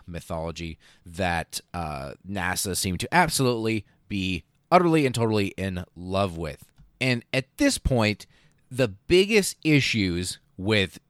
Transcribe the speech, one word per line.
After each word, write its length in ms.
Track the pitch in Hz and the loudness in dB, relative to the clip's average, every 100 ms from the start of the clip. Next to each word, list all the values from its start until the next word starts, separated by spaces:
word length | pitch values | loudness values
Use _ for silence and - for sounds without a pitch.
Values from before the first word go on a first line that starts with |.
| - | -14
mythology 720 | 85 - 82 85 80 82 78 _ _ | -14 -8 -8 -6 -8 -12 -12 _ _
that, 560 | 87 85 90 85 - - - | -14 -4 -2 -2 -4 -12 -10
uh, 380 | 90 78 69 71 - 92 | -8 -8 -8 -10 -14 -10
nasa 480 | 98 90 92 98 90 | -6 -4 -4 -4 -4
seemed 240 | 95 87 | -4 -4
to 120 | - | 0
absolutely 720 | 170 165 - 127 113 110 110 - _ - | 0 2 0 0 0 -2 -4 -6 _ -8
be 360 | 101 92 90 - _ _ | -4 -2 -4 -8 _ _
utterly 360 | 180 175 160 131 | 4 6 4 2
and 80 | |
totally 340 | 117 113 107 98 - | 2 2 2 0 -4
in 280 | 95 90 87 85 | -4 -6 -10 -12
love 400 | 90 95 98 82 | -4 -2 -2 -4
with. 280 | 78 71 - _ - _ | -8 -10 -18 _ -20 _
And 240 | 131 120 - | 0 0 -2
at 240 | 135 - - | -4 -4 0
this 220 | 285 - | 2 2
point, 480 | - 123 107 101 - _ _ _ _ | 0 2 2 0 -8 _ _ _ _
the 180 | 127 120 | -2 -2
biggest 680 | 95 - 180 202 220 185 - | -2 4 4 6 2 2 -2
issues 760 | 156 143 - 113 95 85 90 - _ - | 2 2 4 0 0 0 -4 -8 _ -8
with 440 | 98 107 92 - | 0 2 0 -6